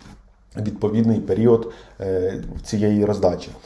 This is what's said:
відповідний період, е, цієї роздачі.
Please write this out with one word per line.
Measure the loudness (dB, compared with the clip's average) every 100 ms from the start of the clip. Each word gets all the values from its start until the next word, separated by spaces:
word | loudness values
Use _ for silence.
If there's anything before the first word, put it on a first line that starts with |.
| -20 -20 -20 _ _ -8
відповідний | -6 -4 -2 2 2 2
період, | 0 2 4 4 2 -12 -18 -10
е, | -4 -2 -2 -4 -10 -12
цієї | -6 0 2 2 2
роздачі. | 2 0 -2 -8 -18